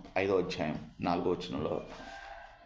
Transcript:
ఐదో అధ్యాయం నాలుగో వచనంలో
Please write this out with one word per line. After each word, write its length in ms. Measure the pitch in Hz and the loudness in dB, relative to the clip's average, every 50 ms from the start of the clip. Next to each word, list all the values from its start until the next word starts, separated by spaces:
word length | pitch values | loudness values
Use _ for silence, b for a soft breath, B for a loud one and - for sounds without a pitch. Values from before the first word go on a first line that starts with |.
| - - - 92 | -10 -2 0 2
ఐదో 240 | 98 98 98 92 | 4 6 6 6
అధ్యాయం 500 | 87 - - - 80 78 76 - - - - - | 4 4 0 0 0 0 0 -2 -6 -10 -8 -2
నాలుగో 300 | - 90 87 90 - 90 | 0 2 2 4 4 2
వచనంలో 520 | 90 - - - - 71 78 80 80 - - B B B B B B B B B B B B B B B - | 2 2 0 -4 -2 -2 0 0 0 -2 -2 B B B B B B B B B B B B B B B -8